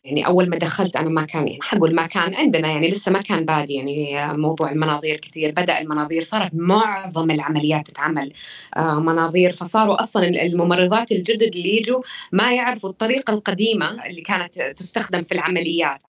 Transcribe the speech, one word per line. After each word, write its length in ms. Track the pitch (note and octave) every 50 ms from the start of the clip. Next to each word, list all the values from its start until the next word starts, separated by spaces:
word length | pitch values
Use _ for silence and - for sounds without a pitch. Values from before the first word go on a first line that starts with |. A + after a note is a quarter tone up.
| -
يعني، 220 | C3+ C#3+ D3+ -
أول 240 | - F3+ F3+ F#3 F3+
ما 80 | E3+
دخلت 380 | E3 E3+ E3+ - - F#3+ F3+ -
أنا 140 | C#3 D#3+ D#3+
ما 120 | D#3+ D#3
كان، 260 | D3+ D3+ - D#3+ C#3+
يعني، 120 | - - C3+
حقول 340 | - - - G3 D#3+ D#3 E3+
ما 100 | E3 E3
كان 300 | - - G3 E3+ E3+ F#3+
عندنا، 320 | - D#4+ - G#3+ D#3+ D#3+
يعني، 240 | D#3 D#3 D3 D#3+ E3+
لسه 200 | F#3+ G#3 - G3
ما 80 | F#3 G3+
كان 260 | G#3 - G3 E3 D#3+
بادي، 280 | D#3 D#3 D3+ D3 C#3 C#3+
يعني، 500 | C3 C3 C#3+ C#3+ D3+ D3+ C#3+ C#3+ C#3+ D3
آه، 100 | D3+ D3+
موضوع 380 | D3+ D3+ D#3 D#3+ D#3 D#3+ D3+
المناظير 460 | D3 D#3 D#3 D#3+ D3 D3 D#3 D#3 D3+
كثير. 340 | D3+ - - - E3 D#3 D3+
بدأ 300 | D3+ F3+ F3+ F3+ D#3+ -
المناظير، 420 | - D#3 D3+ D3+ D3+ D3+ E3 E3 E3
صارت 280 | - G#3+ G#3+ F#3+ F3+ D#3+
معظم 800 | E3 E3+ F3 F#3+ G#3+ A3 G#3+ G3+ F#3+ F#3+ F#3 F3 E3 E3 D#3+
العمليات 560 | D#3 D3 C#3 D3 D#3 D3+ D3 D3+ D#3 D3+ D3+
تتعمل، 460 | - - - C#3+ D#3+ D#3+ D3 C#3 C#3 - - - - - - - - -
آه، 220 | - D#3+ D#3+ D3+ D3+
مناظير. 520 | D#3+ E3 E3 E3 E3 D#3+ D#3+ F#3 F3+ F3+
فصاروا 520 | F3+ - F3 F3+ - A3 A3 G3+ F#3+ - -
أصلًا 240 | A3 - G#3 F3+
ال-، 120 | F3 F3+ -
الممرضات 720 | D3+ F3 E3+ F3 F3 F3 F3 F3 F#3 F3+ G#3+ A3+ A#3 -
الجدد 440 | A3 F#3 F3+ F#3+ A3+ G#3 A3+ A3+ F3
اللي 220 | F3 F3 F#3+ G#3
يجوا 240 | A3+ A3 A#3 B3+ B3+ B3+ - - - - -
ما 220 | F3+ F#3+ A3 B3 B3
يعرفوا 360 | B3+ A#3+ B3 A#3+ G#3+ - F#3+
الطريقة 440 | F#3 - A3+ A3+ B3+ C4+ C4+ - G#3+
القديمة 720 | G#3+ - - F#3+ F3+ G#3+ A3+ A3 F#3+ D3+ E3 G#3+ A#3 -
اللي 160 | - F3+ E3+
كانت 400 | E3 - G3+ F#3 F3 E3+ - F3+
تستخدم 600 | B2+ C3+ - - F#3 - - A3+ G#3 - F#3 F3
في 100 | E3+ -
العمليات. 640 | F#3 E3+ D3+ E3 F#3 E3+ E3+ E3 E3+ E3 D#3+ D3 C#3 - _